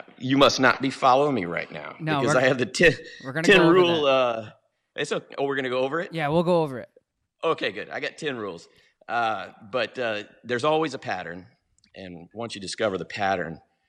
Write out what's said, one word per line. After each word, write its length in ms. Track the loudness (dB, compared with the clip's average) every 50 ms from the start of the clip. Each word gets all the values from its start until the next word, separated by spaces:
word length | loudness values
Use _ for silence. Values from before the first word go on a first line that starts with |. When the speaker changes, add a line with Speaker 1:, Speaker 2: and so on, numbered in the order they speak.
| -20 -20 -14 -10
Speaker 1:
you 180 | -4 0 4
must 240 | 6 6 6 6 6
not 220 | 4 4 4 2
be 80 | -2 -4
following 440 | -2 0 4 4 4 6 4 2 0
me 100 | -2 -2
right 240 | -4 -6 -6 -8 -8
now 240 | -10 -12 -14 -14 -12 -8
Speaker 2:
No, 220 | -4 -2 -2 0
Speaker 1:
because 140 | 2 2 2
Speaker 2:
we're 60 | 4
Speaker 1:
I 20 | 4
have 140 | 2 2 0
the 80 | -2
ten, 260 | -2 0 2 4 4 2 0 -6 -18 -20 -16 -14
Speaker 2:
we're 80 | -10
gonna 140 | -8 0 4
Speaker 1:
ten 100 | 6 6
Speaker 2:
go 80 | 8 8
over 80 | 8
Speaker 1:
rule, 300 | 6 6 6 4 2 2 2
Speaker 2:
that. 60 | 2
Speaker 1:
uh, 400 | 4 4 2 2 0 -4 -8 -12 -16 _ _ _ _ _ _ _ _
it's 140 | -8 -6 -4
okay. 240 | -6 -6 -6 -8 -6 -4
Oh, 60 | -2
we're 120 | -2 -2
gonna 140 | -2 -2 -2
go 100 | -2 0
over 200 | 0 -2 -2 -4
it? 120 | -6 -6
Speaker 2:
Yeah, 160 | -4 -4 -2 0
we'll 160 | 0 0 2
go 180 | 2 2 2
over 160 | 0 -2 -4 -10
it. 100 | -12 -14 _ _ _ _ _ _ _ _ _ _
Speaker 1:
Okay, 300 | -2 -2 -2 -2 -4 -6
good. 180 | -6 -8 -10 -10
I 100 | -10 -8
got 160 | -8 -10 -10 -8
ten 180 | -8 -8 -6
rules. 320 | -6 -8 -10 -10 -12 -16 -20 _ _ _ _ _ _ _ -6
Uh, 400 | -4 -2 -2 -2 -2 -4 -8 -12 -16 -20 -12 -6
but, 280 | -4 -4 -4 -4 -4 -4
uh, 240 | -4 -4 -4 -6 -8 -12 _ _ -8
there's 200 | -6 -4 -2 0
always 300 | 0 0 0 0 -2 -4
a 40 | -8
pattern. 480 | -8 -8 -6 -6 -8 -10 -12 -14 -16 -18 _ _ _ _ _ _ _ _ -18
And 320 | -16 -16 -14 -14 -16 -18 -16
once 220 | -12 -12 -12 -10 -10
you 60 | -12
discover 360 | -12 -10 -6 -2 -2 -2 -2 -4
the 60 | -6
pattern, 560 | -8 -6 -4 -2 -2 0 -2 -4 -6 -10 -14 _ _ _ _ _